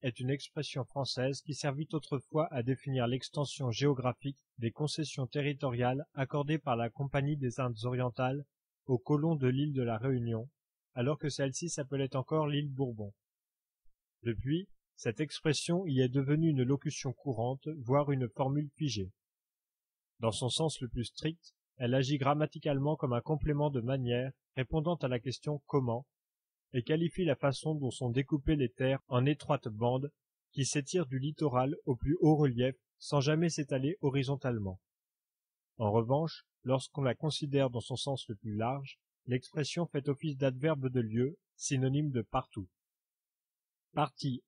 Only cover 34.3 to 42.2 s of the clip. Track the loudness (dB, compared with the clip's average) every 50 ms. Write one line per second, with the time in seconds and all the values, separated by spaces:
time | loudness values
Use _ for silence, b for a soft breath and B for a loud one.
34.3 | -2 -2 -2 -2 -2 -2 -2 -4 -6 -8 _ _ _ _ _ _ _ _ _ _
35.3 | _ _ _ _ _ _ _ _ _ 0 2 4 4 4 4 4 2 2 0 0
36.3 | -4 -10 -18 _ _ _ -2 0 0 0 0 -4 -4 0 0 0 0 0 -2 -2
37.3 | -2 -2 -2 0 2 2 2 2 0 -2 -4 -4 -6 -4 -4 -4 -4 -4 -6 -8
38.3 | -10 -8 -6 -4 -2 -2 -2 -2 -2 -4 -8 -12 -16 _ _ _ _ _ -6 -2
39.3 | -2 -2 -2 -4 -4 -4 -4 -2 -2 -4 -4 -2 -2 -2 -2 -2 -2 -2 -2 -4
40.3 | -2 2 0 0 2 2 0 0 0 0 0 0 0 0 0 2 2 2 0 0
41.3 | -2 -6 _ _ _ -8 -4 -2 0 2 2 2 2 2 2 0 0 -2